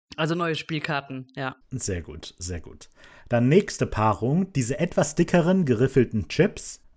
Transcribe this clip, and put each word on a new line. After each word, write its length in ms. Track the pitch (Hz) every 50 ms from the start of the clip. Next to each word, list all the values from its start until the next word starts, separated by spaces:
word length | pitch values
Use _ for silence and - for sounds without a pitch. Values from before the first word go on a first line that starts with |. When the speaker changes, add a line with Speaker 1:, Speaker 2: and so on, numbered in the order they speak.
| _ - -
Speaker 1:
Also 180 | 151 160 156 170
neue 220 | 175 170 165 156
Spielkarten, 720 | 143 - - 160 151 - - 151 139 139 - 135 131 127 - -
ja. 200 | 147 135 131 - - _ -
Speaker 2:
Sehr 320 | 139 120 - 104 92 87
gut, 320 | 80 - 73 - - - - -
sehr 200 | 87 87 90 82
gut. 300 | - - - - - - _ _ - - - - - -
Dann 180 | 120 117 120
nächste 380 | 127 156 208 208 - - - -
Paarung, 640 | - - 104 107 110 101 - 110 127 147 185 196 - -
diese 260 | 139 117 110 131 -
etwas 340 | 170 180 - 196 160 - -
dickeren, 520 | - 175 - - 175 156 180 190 190 175
geriffelten 640 | 131 117 104 131 131 - 135 117 - - 107 90
Chips. 540 | - - - 175 214 - - - - - - _ - _